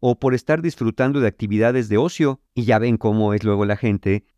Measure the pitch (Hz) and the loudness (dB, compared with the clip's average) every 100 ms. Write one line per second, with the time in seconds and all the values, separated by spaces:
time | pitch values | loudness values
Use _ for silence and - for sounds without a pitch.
0 | 123 117 131 127 - 156 165 - 113 110 | -2 0 0 -2 0 -2 -2 -4 -4 -2
1 | 131 143 113 - 107 104 117 127 110 104 | -2 0 -2 -2 -2 0 2 0 0 0
2 | 160 - 147 131 _ - 113 107 120 110 | 0 0 -2 -2 _ -4 0 2 2 0
3 | 110 107 107 104 107 101 101 104 117 98 | 0 0 0 0 0 0 0 -2 -2 -2
4 | 98 98 - | 0 -2 -4